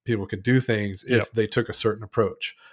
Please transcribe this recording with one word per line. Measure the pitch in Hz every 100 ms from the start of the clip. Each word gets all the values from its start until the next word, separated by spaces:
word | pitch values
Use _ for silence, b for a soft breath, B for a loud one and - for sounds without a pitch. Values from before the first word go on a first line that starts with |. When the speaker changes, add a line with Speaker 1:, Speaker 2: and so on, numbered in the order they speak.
| -
Speaker 1:
people | 110 95
could | 98
do | 107 127
things | 127 110 101 95
if | -
Speaker 2:
Yep. | 120 101
Speaker 1:
they | 110 107
took | - 110
a |
certain | - 110 107
approach. | 107 - 98 - - - b